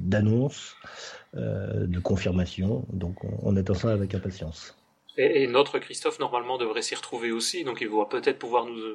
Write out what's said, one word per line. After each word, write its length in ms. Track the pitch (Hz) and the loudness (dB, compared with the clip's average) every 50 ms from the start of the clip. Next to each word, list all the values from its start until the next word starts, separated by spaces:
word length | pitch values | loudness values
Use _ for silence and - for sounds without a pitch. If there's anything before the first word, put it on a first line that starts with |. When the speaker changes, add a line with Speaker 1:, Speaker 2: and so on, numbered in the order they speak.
Speaker 1:
d'annonces, 760 | 87 92 104 107 104 107 110 120 131 147 - - - - - - - - - - - - - - - _ - | 0 2 4 4 6 6 6 4 4 2 -2 -6 -14 -16 -16 -18 -18 -18 -16 -14 -14 -14 -16 -18 -18 _ -6
euh, 500 | - 117 107 104 98 98 104 104 101 98 | -4 -2 -2 -2 -2 -2 -2 -2 -2 0
de 140 | 90 87 90 | 0 0 0
confirmations. 840 | - - 101 92 - 98 90 92 90 - - - 92 101 120 - - - | 0 0 0 2 2 2 2 2 2 0 0 0 0 0 0 0 -2 -4
Donc 300 | - 95 90 87 92 - | -4 -4 -4 -4 -6 -6
on, 160 | - - 101 - | -8 -6 -6 -2
on 140 | - - 98 | 0 2 2
attend 180 | 95 92 101 95 | 2 2 2 0
ça 180 | - - 113 | 2 2 2
avec 240 | 107 101 98 95 101 | 2 2 0 0 -2
impatience. 580 | 92 - 98 92 - 82 80 80 - - - - _ _ _ _ _ _ _ - - | -4 -4 -4 -6 -6 -8 -10 -10 -12 -16 -18 -20 _ _ _ _ _ _ _ 0 4
Speaker 2:
Et, 220 | 127 - 170 139 | 4 6 6 4
et 40 | 135 123 | 4 6
notre 320 | 120 131 147 - - 139 | 6 6 6 4 2 -4
Christophe, 400 | - - 123 - - 156 151 - | -4 -4 -8 -4 -2 -2 -2 -2
normalement, 380 | 139 123 123 120 117 123 131 123 | -2 -2 -2 -2 -2 -2 -2 -2
devrait 220 | 120 110 107 117 | 0 0 0 -2
s'y 140 | 110 - - | -2 -4 -4
retrouver 380 | - - - 127 117 117 117 | -6 -8 -8 -6 -4 -2 -2
aussi. 320 | 113 117 113 - - 180 156 | -2 -2 -2 -2 -4 -4 -4
Donc, 160 | 131 113 - | -4 -4 -4
il 80 | 123 104 | -2 0
va 160 | 107 107 104 | 2 2 2
peut-être 340 | - - 123 120 143 135 135 | 2 0 2 2 2 2 0
pouvoir 280 | 135 117 120 120 113 | 0 2 2 2 2
nous, 120 | 120 117 113 110 110 | 0 -6 -8 -8 -8